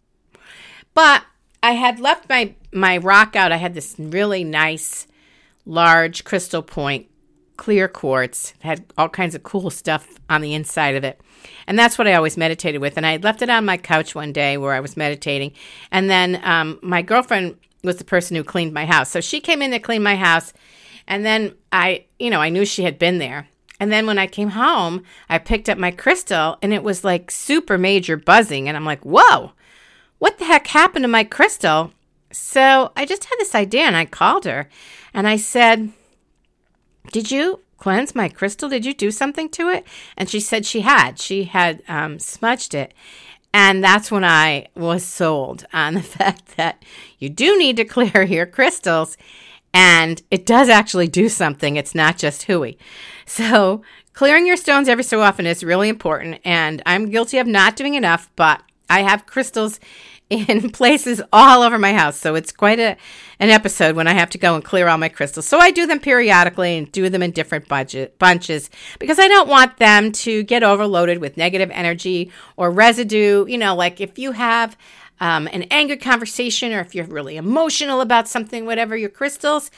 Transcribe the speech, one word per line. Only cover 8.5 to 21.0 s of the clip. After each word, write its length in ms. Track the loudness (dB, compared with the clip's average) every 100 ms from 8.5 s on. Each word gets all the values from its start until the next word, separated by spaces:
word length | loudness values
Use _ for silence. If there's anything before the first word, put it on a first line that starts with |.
| -12
had 240 | -10 -10 -8 -4
all 120 | -4
kinds 260 | -2 -6 -8
of 80 |
cool 260 | -10 -8 -8
stuff 500 | -8 -6 -6 -6 -20 -4
on 120 | -4
the 120 | -4
inside 420 | -8 -6 -4 -2 -2
of 80 |
it. 180 | -6 -12 _ _ -20 -20 -6
And 100 | 0
that's 200 | 2 2
what 100 | 2
I 60 |
always 220 | 2 0 -2
meditated 460 | -4 -4 -6 -4
with. 160 | -6 -4
And 80 | -4
I 60 |
had 120 | -2
left 180 | -4 -4
it 80 | -2
on 140 | 0
my 140 | 0 -4
couch 380 | -2 -2 -2 -8
one 180 | -8
day 240 | -4 -2 -2
where 160 | -4
I 60 | -4
was 180 | -6 -6
meditating. 560 | -6 -6 -6 -6 -6 -12 -20 -20 -6
And 180 | -4 0
then, 320 | 2 0 -2
um, 360 | -2 -2 -2 -8
my 200 | -4 -4
girlfriend 560 | 0 -2 0 -4 -4 -10 _ _
was 140 | -6 -6
the 60 |
person 320 | -2 -4 -2 -6
who 80 |
cleaned 300 | -6 -6 -6
my 120 | -6 0
house. 240 | 2 2
So 120 | -6
she 180 | -8 -8
came 220 | -4 -4
in 100 | -2
to 80 | -6
clean 240 | -4 -2
my 120 | -2 0
house. 380 | 2 0 -2 -14 _ _ _ -20